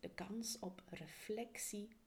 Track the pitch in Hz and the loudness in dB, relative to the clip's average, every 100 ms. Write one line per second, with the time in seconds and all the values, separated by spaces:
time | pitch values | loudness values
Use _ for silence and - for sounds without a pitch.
0 | 175 - 185 220 226 - 185 185 - 170 | -4 -2 0 2 2 2 0 -2 -6 -6
1 | 156 - - 214 233 - - 208 208 - | -4 -6 2 2 2 0 2 2 -2 -6